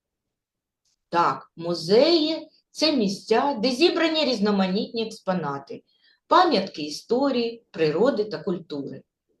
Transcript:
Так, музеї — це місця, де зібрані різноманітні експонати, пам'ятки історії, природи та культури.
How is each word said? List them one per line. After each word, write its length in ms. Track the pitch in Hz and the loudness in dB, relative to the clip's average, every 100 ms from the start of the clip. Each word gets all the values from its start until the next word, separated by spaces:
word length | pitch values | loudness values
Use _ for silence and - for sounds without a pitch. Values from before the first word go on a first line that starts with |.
| _ _ _ _ _ _ _ _ _ _ - | _ _ _ _ _ _ _ _ _ _ -4
Так, 440 | 175 156 135 - - | 0 0 -2 -10 -10
музеї — 920 | 170 165 160 226 311 339 311 302 - _ _ | -6 -4 2 4 6 4 0 -4 -10 _ _
це 220 | - 311 | -2 0
місця, 680 | 277 190 - - 226 285 226 | 2 0 -2 0 0 0 0
де 80 | 254 | -2
зібрані 540 | 247 339 330 320 311 | 2 2 2 0 0
різноманітні 840 | 262 214 208 196 185 202 - 226 208 | -2 0 0 0 0 -2 -4 -6 -6
експонати, 760 | - - 180 143 139 - - _ _ _ _ - | -8 -6 -4 -4 -8 -12 -18 _ _ _ _ 2
пам'ятки 560 | 330 359 208 196 - | 4 6 2 -2 -8
історії, 800 | 147 - - 240 277 240 233 233 _ | -10 -8 -2 0 0 0 -2 -6 _
природи 540 | - 156 156 262 214 | -2 0 2 2 0
та 140 | 208 156 | -4 -6
культури. 640 | 202 175 - 143 131 135 _ _ _ _ | -6 -6 -8 -10 -10 -14 _ _ _ _